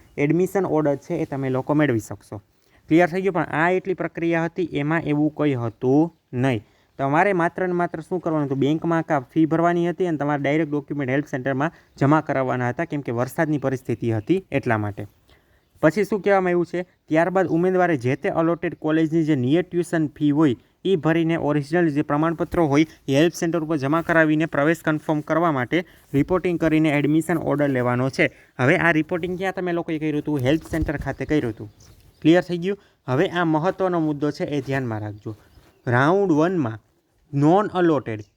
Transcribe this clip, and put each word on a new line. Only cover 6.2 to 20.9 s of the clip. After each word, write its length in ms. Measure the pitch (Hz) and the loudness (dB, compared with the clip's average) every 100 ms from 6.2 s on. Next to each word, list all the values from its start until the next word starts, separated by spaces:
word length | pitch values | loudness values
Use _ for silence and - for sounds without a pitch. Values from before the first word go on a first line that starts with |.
| - | -8
નહીં. 300 | 123 135 110 - _ _ - | -2 0 -2 -6 _ _ -6
તમારે 340 | 139 156 202 | 0 2 2
માત્ર 340 | 180 170 - 185 | 2 0 -2 -4
ને 60 | |
માત્ર 280 | 175 175 165 | -2 -4 -6
શું 200 | - 185 | -8 -6
કરવાનું 260 | 170 156 139 | -2 -2 -2
હતું? 120 | 135 | 0
બેંકમાં 440 | 151 156 170 165 | 0 0 0 -2
કા 180 | 160 147 | 0 -2
ફી 260 | 127 160 156 | -2 0 0
ભરવાની 420 | 165 170 175 170 | 2 2 2 -2
હતી 180 | 175 185 | -2 -2
અને 100 | 147 | -2
તમારે 260 | 143 143 | -2 0
ડાયરેક્ટ 280 | 139 156 156 | 0 0 0
ડોક્યુમેન્ટ 400 | 147 143 147 127 | -4 -4 -6 -2
હેલ્પ 160 | 139 143 | -2 -2
સેન્ટરમાં 440 | 131 131 131 160 - _ - | -4 -4 -2 -4 -6 _ 0
જમા 220 | 139 156 | 2 2
કરાવવાના 480 | 147 135 127 127 123 | 2 -2 -2 -2 -2
હતા, 160 | 127 | -4
કેમ 160 | 165 147 | -6 -6
કે 120 | 131 | -4
વરસાદની 460 | 117 127 - 156 147 | -4 -4 -2 -2 0
પરિસ્થિતિ 520 | 135 131 - 117 117 | -2 -4 -4 -4 -2
હતી 340 | 110 - 180 - | -2 0 -2 -2
એટલા 260 | 135 123 110 | -4 0 -2
માટે. 280 | 104 101 104 _ _ _ _ _ _ - | -2 -8 -14 _ _ _ _ _ _ 0
પછી 220 | 156 214 | 0 2
શું 160 | 190 208 | -2 0
કહેવામાં 300 | 202 196 185 | 2 2 2
આવ્યું 160 | 175 165 | 0 -2
છે? 160 | 175 | -6
ત્યારબાદ 640 | 180 _ - 156 175 185 175 | -10 _ -2 2 2 2 0
ઉમેદવારે 500 | 165 185 185 180 147 | 2 2 2 2 0
જે 200 | 120 147 | -2 -2
તે 120 | 196 | -2
અલોટેડ 460 | 160 165 170 170 | 0 0 0 -6
કોલેજની 500 | - 156 160 160 165 | -6 -2 0 2 0
જે 120 | 156 143 | 2 2
નિયત 340 | 123 170 170 | 2 0 0
ટ્યુશન 360 | 175 165 170 151 | -4 -2 -2 -2
ફી 240 | - 147 | 0 0
હોય 240 | 143 156 113 _ _ | 4 2 0 _ _
એ 120 | 180 | 0